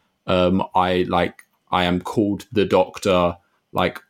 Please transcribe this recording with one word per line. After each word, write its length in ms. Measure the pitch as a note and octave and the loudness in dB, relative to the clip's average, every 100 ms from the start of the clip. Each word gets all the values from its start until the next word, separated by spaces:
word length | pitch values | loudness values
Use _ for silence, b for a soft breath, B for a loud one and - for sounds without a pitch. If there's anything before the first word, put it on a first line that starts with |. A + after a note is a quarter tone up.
| _ _ - | _ _ -2
Um, 380 | F#2 F2+ F#2+ - | 2 2 2 0
I, 320 | F#2 F2+ F2+ F2+ | -2 0 0 0
like, 360 | F2+ F2+ - _ _ - | 0 -2 -4 _ _ -6
I 140 | F#2 | -2
am 180 | F2+ F2+ | 0 -2
called 460 | - - G#2 G2 - | -2 -2 -2 -2 -4
the 140 | G#2 F#2 | -2 2
Doctor, 720 | F#2+ F2+ - G2+ F2+ F2 F2 _ _ _ | 2 0 -2 0 2 2 -2 _ _ _
like, 280 | - F2+ - - | -2 -2 -4 -8